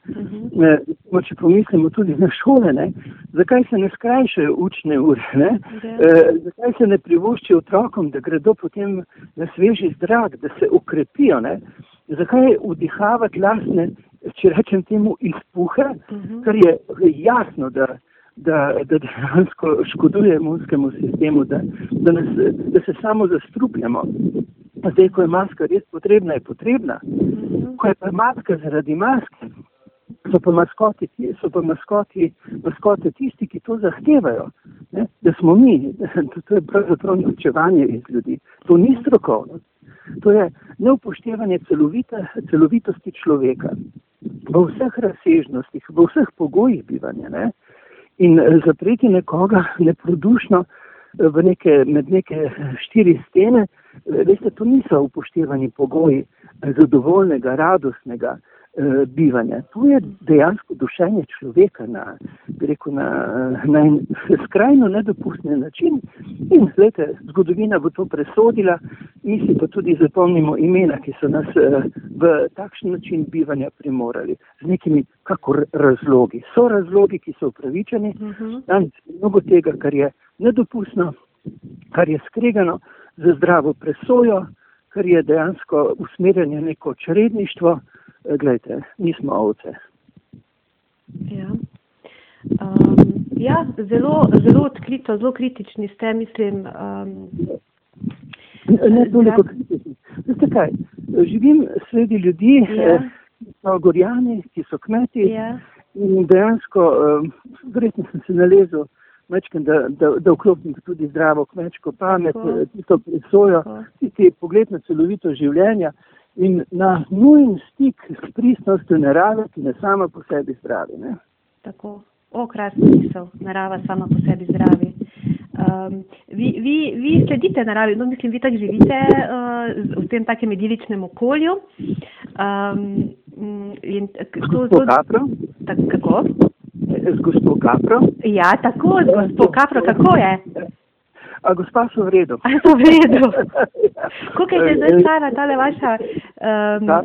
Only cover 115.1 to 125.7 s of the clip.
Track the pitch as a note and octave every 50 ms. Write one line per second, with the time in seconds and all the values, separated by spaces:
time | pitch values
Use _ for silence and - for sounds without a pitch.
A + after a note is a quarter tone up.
115.1 | G#3 - - E3 C#3 B2+ D3+ C#3+ C#3+ E3+ F#3+ A3 A3 G#3 E3+ D3 - _ _ _
116.1 | _ _ _ _ - - F#3 F#3+ F#3 E3+ - - F#3 F3 F#3+ F#3+ F3+ E3 - -
117.1 | F#3+ G3 A#3+ C#4+ D4+ D4 C#4 A#3+ F#3+ D#3 - _ _ - C#4 C4 - _ - -
118.1 | - - - - - - A#3+ B3 B3 - - G3 G3 F#3+ - - E3+ D#3 D3 C#3
119.1 | C#3+ E3 F#3 G#3+ A3 A3 A3 - - E3 - C3+ B2 - G3 G3 G3 G3 F#3 -
120.1 | - E3+ - - E3 D3 C#3 - B2+ B2 - - A#2 F#2 D2+ - - D#2+ G#2 -
121.1 | A3 - _ _ _ _ _ _ _ _ - G3+ G3 _ - G#3 G3+ G3+ G#3+ _
122.1 | _ _ _ _ - A#3 A#3+ A#3 - G#3+ G#3 G3+ - - - - - - - F#3+
123.1 | - F#3 F3+ F3+ _ - F#3+ F#3+ F#3+ F#3+ F#3+ F#3+ F#3+ F#3+ F#3 - F#3+ F#3+ F#3 -
124.1 | - - - - - F3 F3+ F3 - - - - - - - - - - - -
125.1 | _ - - - - - - - - - - -